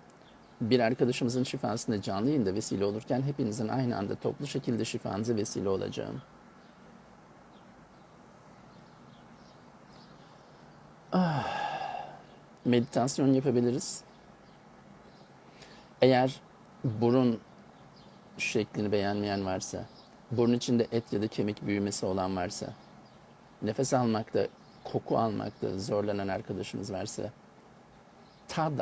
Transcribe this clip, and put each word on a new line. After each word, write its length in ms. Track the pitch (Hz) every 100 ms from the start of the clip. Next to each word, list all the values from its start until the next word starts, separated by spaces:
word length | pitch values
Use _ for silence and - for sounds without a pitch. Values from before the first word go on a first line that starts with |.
| - - - - - -
bir 200 | 113 123
arkadaşımızın 640 | 113 127 123 120 123 127
şifasına 600 | - 139 113 110 - 104
canlı 260 | 107 98 127
yayında 260 | 151 95
vesile 300 | 101 - 101
olurken 380 | 101 110 - 127
hepinizin 460 | 139 139 117 110 110
aynı 280 | 123 123 107
anda 180 | 101
toplu 320 | 113 - - 139
şekilde 380 | 143 139 110
şifanıza 520 | 113 113 117 98 110 110
vesile 320 | 104 113 98
olacağım. 540 | 95 101 - 104 135 - - - - - - - - - - - - - - - - - - - - - - - - - - - - - - - - - - - - - - - - - - - - - - - - -
Ah, 340 | 180 170 143 - - - - - - - - - - - -
meditasyon 680 | 123 120 120 127 127 - 139
yapabiliriz. 720 | 131 135 120 120 139 - - - - - - - - - - - - - - - - - - - - - -
Eğer 380 | 127 127 131 - - - - -
burun 560 | 131 107 117 131 123 110 - - - - - - - - - -
şeklini 540 | - 113 104 - 104
beğenmeyen 540 | 104 101 104 104 98 95
varsa, 380 | 95 - 95 98 - - - -
burun 220 | 117 117
içinde 360 | 120 - 117 113
et 200 | 117 -
ya 100 | 104
da 60 | 107
kemik 380 | - 104 101 101
büyümesi 400 | 101 101 98 98
olan 300 | 95 92 92
varsa, 300 | 92 - - - - - - - - - - -
nefes 320 | 104 110 131
almakta, 520 | 131 117 107 - 104 - - - -
koku 340 | - 110 - 131
almakta 600 | 113 107 107 - 110 95
zorlanan 500 | 107 104 104 101 98
arkadaşımız 640 | 98 - 98 101 - 101
varsa, 300 | 95 104 - 104 - - - - - - - - - - - -
tad 240 | 165 156 135